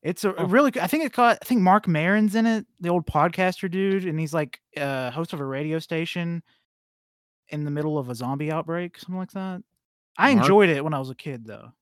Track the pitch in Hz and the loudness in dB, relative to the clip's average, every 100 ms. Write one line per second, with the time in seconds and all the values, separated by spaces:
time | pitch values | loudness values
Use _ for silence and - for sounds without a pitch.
0 | 151 180 208 185 175 208 285 247 170 302 | -6 -2 -4 -2 2 4 4 2 -2 0
1 | 302 - 240 - - 247 185 202 196 156 | -2 2 4 2 0 2 6 4 4 0
2 | 165 208 214 214 226 220 - _ 175 175 | 2 2 2 2 2 0 -4 _ -2 0
3 | 160 151 160 165 185 180 190 180 196 196 | 0 2 2 2 -2 -2 -6 -2 0 0
4 | 180 156 160 156 151 - _ - 143 135 | -2 -4 -2 -4 -4 -8 _ -6 -4 -4
5 | 127 127 165 165 135 135 151 160 - 165 | -6 -6 -8 -6 -6 -6 -4 -6 -4 -6
6 | 165 180 170 170 - _ _ _ _ _ | -4 -6 -6 -6 -10 _ _ _ _ _
7 | _ _ _ _ _ 151 147 147 151 151 | _ _ _ _ _ -8 -6 -4 -2 -4
8 | 123 120 135 139 151 156 156 170 175 - | -4 -8 -6 -4 -4 -4 -4 -6 -8 -12
9 | - 185 185 196 190 185 - _ _ _ | -12 -10 -8 -10 -10 -10 -14 _ _ _
10 | _ - 240 254 135 196 196 147 151 151 | _ 2 4 6 6 6 6 4 0 -4
11 | 131 131 - 127 110 104 117 _ | -6 -10 -12 -12 -14 -18 -20 _